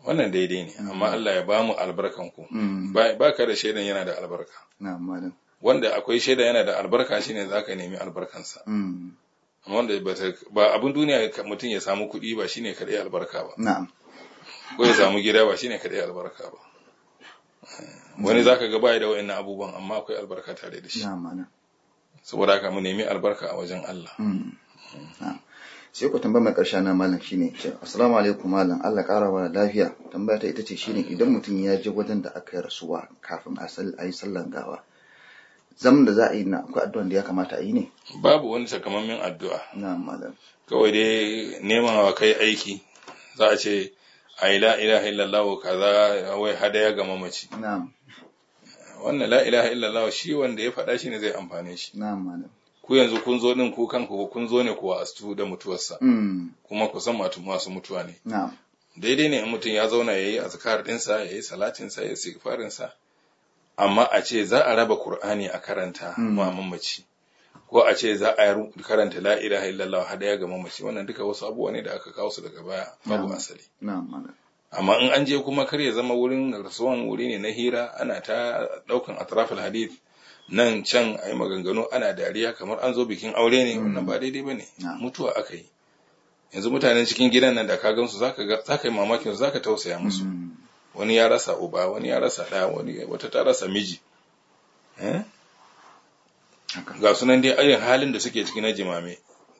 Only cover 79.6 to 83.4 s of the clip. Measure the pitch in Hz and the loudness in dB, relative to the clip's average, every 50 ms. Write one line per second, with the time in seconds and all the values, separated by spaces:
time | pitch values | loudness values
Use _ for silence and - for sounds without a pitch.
79.6 | - 98 101 113 113 - - - _ _ _ _ _ - - - _ - - 104 | -6 -4 -4 -4 -4 -6 -8 -14 _ _ _ _ _ -20 -20 -20 _ -2 2 4
80.6 | 120 117 113 104 98 - - 123 120 113 107 - - 98 107 123 113 101 95 95 | 4 4 2 0 0 2 2 2 2 2 0 -4 -6 -6 -4 -4 -2 -2 -4 -4
81.6 | 90 92 101 113 113 - - 127 113 101 95 92 98 90 92 107 113 117 113 - | -4 -2 -2 -2 -2 -2 -2 -2 0 -2 -2 -2 -4 -4 -2 -2 -2 -4 -4 -6
82.6 | 104 95 110 - - 127 120 120 123 113 104 90 101 110 101 113 | -8 -6 -4 -2 -2 0 0 0 -2 -2 -4 -6 -6 -4 0 2